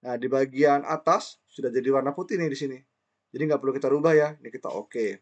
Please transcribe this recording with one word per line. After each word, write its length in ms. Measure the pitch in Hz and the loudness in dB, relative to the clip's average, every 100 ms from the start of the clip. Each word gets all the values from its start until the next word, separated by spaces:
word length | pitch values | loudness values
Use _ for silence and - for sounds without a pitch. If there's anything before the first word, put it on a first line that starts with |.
Nah, 160 | 123 123 | -8 -6
di 80 | 123 | -2
bagian 560 | 135 135 131 147 143 | 0 0 4 4 4
atas 560 | 143 156 - 180 - - _ | 0 -2 2 0 0 -18 _
sudah 240 | - 131 | -8 -4
jadi 240 | 120 127 | -2 0
warna 220 | 135 131 143 | 0 0 -6
putih 260 | 180 202 | -6 -2
nih 80 | 160 | -2
di 80 | 139 | -4
sini. 200 | 143 131 _ _ _ _ _ | -8 -10 _ _ _ _ _
Jadi 120 | 127 156 | -6 -2
nggak 100 | 147 | 0
perlu 120 | 135 131 | 0 -2
kita 140 | 131 | 0
rubah 220 | 143 160 156 | 2 4 4
ya. 160 | 151 151 | 4 -4
Ini 100 | 120 | -16
kita 220 | 131 - | -12 -8
oke. 340 | 98 - 120 107 98 | -8 -8 -4 -4 -6